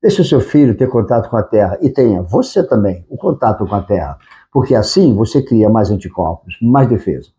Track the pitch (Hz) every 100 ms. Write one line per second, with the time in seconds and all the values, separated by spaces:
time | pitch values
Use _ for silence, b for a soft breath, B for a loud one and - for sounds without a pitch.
0 | 220 - 180 139 101 147 139 104 131 117
1 | 107 117 110 113 104 110 101 98 - -
2 | 123 95 87 113 254 - 160 117 101 92
3 | - 135 - 143 120 107 98 104 95 98
4 | 71 69 b b b 139 131 123 104 -
5 | 180 101 110 143 135 117 107 110 101 101
6 | 92 - 82 85 - 85 117 131 131 113
7 | - 69 -